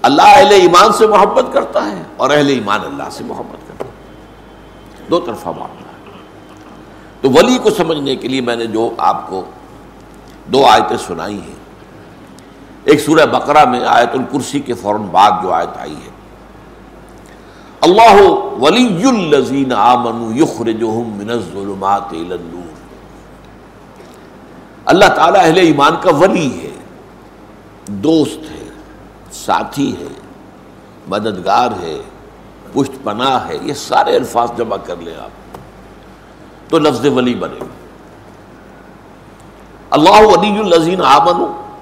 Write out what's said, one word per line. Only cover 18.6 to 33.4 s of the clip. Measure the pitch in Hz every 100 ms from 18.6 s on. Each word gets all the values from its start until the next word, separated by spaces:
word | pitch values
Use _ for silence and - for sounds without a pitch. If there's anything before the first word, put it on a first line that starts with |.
ولی | 135 214 247 170
الذین | 262 226 170 143 120 139 131
آمنوا | 113 110 123 117 113 113 113
یخرجہم | 160 - 117 110 113 110 117 101
من | 104
الظلمات | 117 87 95 98 95 98 101 87
الی | 82 85
النور۔" | 90 85 87 85 78 - - - - - - - - - - - - - - - - - - - - -
اللہ | 170 196
تعالیٰ | 175 160 190
اہل | 165 170
ایمان | 175 143 143 165
کا | 185 147
ولی | 190 196 143 101
ہے، | - - - - - - - - - - - - 101
دوست | 101 139 160 139 - -
ہے، | - - - - - - - -
ساتھی | - - 85 - - 135 90
ہے، | - - - - - - - - - - -
مددگار | 101 110 92 92 107 123 98
ہے، | 82 73 - - - - - - -
پشت | - 139 -
پناہ | 107 107 135 127